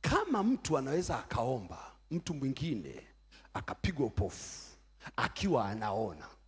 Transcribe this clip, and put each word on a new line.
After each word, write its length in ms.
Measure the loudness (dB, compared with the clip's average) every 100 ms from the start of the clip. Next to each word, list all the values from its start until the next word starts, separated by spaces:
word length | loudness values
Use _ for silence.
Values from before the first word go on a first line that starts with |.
Kama 420 | 4 2 4 4
mtu 340 | 4 2 2 2
anaweza 420 | 2 0 0 -2
akaomba, 720 | -2 0 2 0 -4 -12 -14 -18 -4
mtu 220 | -4 -2
mwingine 720 | -2 -2 0 -2 -2 -4 -12 -16 -20 _ -20 -10
akapigwa 520 | -8 -6 -2 -2 2 0
upofu 600 | 2 0 -2 -10 -12 -16 -20 -20 -18 -8 -2
akiwa 500 | -2 0 2 4 2
anaona 580 | -2 0 0 -2 -4 -14 -20